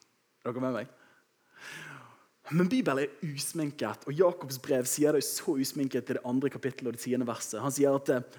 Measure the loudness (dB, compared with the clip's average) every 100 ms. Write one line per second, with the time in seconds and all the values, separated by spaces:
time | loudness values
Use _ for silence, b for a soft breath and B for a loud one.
0 | _ _ _ _ -6 -4 -2 -4 -6 -14
1 | b b b _ _ B B B B B
2 | B B B _ 0 2 4 4 2 2
3 | 0 -4 -8 -6 -6 -4 -4 -4 -6 -4
4 | -4 4 4 4 -8 -6 0 0 2 2
5 | 4 4 2 -4 -2 0 0 -2 -2 -2
6 | -2 -4 0 0 0 -2 -6 -4 -6 -4
7 | -2 0 0 -4 -6 -4 -2 4 6 6
8 | 2 0 0